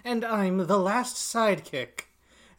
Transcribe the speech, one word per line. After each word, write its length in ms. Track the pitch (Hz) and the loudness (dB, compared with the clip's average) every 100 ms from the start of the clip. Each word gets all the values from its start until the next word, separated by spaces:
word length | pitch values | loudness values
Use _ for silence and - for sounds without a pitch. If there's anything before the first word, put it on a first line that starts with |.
and 200 | 240 233 | -4 -4
I'm 420 | 226 214 190 185 170 | 0 0 2 2 2
the 100 | 202 | 2
last 380 | 185 233 - | 2 0 -2
sidekick. 920 | - - 233 220 170 - 135 120 - - _ _ - - | -6 -4 0 2 2 -2 -8 -8 -12 -18 _ _ -20 -16